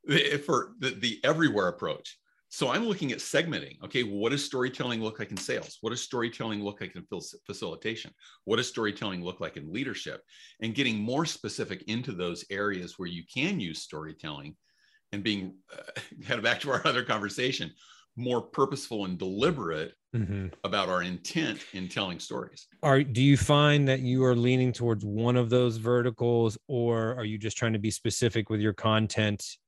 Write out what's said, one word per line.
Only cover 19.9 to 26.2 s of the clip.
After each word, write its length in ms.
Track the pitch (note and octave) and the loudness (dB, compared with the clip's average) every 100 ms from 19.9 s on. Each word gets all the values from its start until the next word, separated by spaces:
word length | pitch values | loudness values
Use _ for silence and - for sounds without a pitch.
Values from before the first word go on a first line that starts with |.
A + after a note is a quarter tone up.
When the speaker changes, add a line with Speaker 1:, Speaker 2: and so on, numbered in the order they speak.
| - _ A#2 | -10 _ -2
Speaker 2:
Mm-hmm. 340 | G2 G2+ F#2+ - | -2 -2 -4 -6
Speaker 1:
about 260 | G2 G2+ F#2 | -2 0 2
our 120 | F2+ | 0
intent 640 | F2+ F2+ - - D3+ A2 - | 0 -4 -4 -2 -2 -4 -8
in 140 | F#2+ F#2 | -8 -6
telling 320 | - G2 E2+ | -2 -4 -4
stories. 480 | - - - - - _ | -8 -8 -8 -14 -20 _
Speaker 2:
Are, 180 | D3+ C3+ | 4 4
do 220 | D3 A2+ | 4 4
you 120 | C#3 C#3 | 8 8
find 520 | - D3 D3 D3 C#3 | 8 6 8 6 4
that 140 | C3 | 2
you 220 | B2+ B2+ B2+ | 2 4 6
are 100 | A#2+ | 6
leaning 360 | B2 B2+ B2+ | 6 4 4
towards 320 | A2+ A#2+ A2 | 2 0 0
one 320 | G#2 G#2 A#2 B2 | 0 0 4 4
of 140 | A#2 | 6
those 280 | B2 B2 A2+ | 4 4 2
verticals, 800 | A2 B2 B2 A2+ | 2 2 2 0